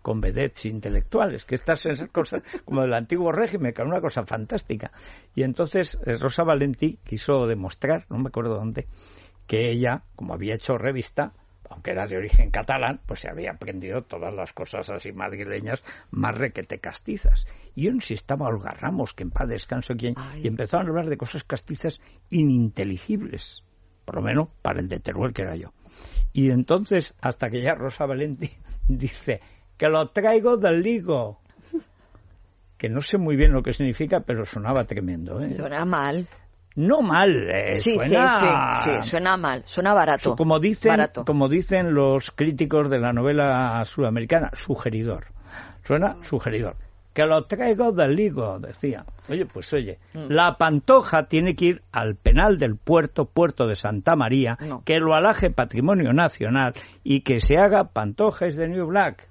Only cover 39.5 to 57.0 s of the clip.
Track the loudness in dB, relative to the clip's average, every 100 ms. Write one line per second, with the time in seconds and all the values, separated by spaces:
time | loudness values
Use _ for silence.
39.5 | -4 -6 -2 4 4 4 2 0 0 2
40.5 | 4 2 2 4 4 2 -2 0 2 4
41.5 | 2 2 0 2 4 4 2 -2 -2 -2
42.5 | 0 2 2 2 2 2 2 2 2 2
43.5 | 2 0 -2 -4 -2 0 0 2 2 0
44.5 | -8 -6 -4 -2 -4 -4 -6 -10 -20 -20
45.5 | -18 -18 -20 -2 0 0 -2 -6 -4 -2
46.5 | -4 -4 -8 -16 -20 _ 0 4 4 0
47.5 | -2 0 2 2 4 2 4 0 0 -4
48.5 | -6 -12 -6 -4 -4 -10 -18 -8 -4 -4
49.5 | -8 -4 -4 -4 -10 _ -12 0 4 4
50.5 | 4 2 2 6 6 6 0 2 0 0
51.5 | 2 2 2 _ -4 -2 2 6 8 8
52.5 | 4 2 -2 4 4 4 -2 0 4 2
53.5 | 4 0 0 -4 0 2 2 4 2 2
54.5 | -2 -8 -8 0 2 4 4 4 4 0
55.5 | 0 -2 0 2 4 4 4 2 0 -2
56.5 | 0 0 -4 -18 -12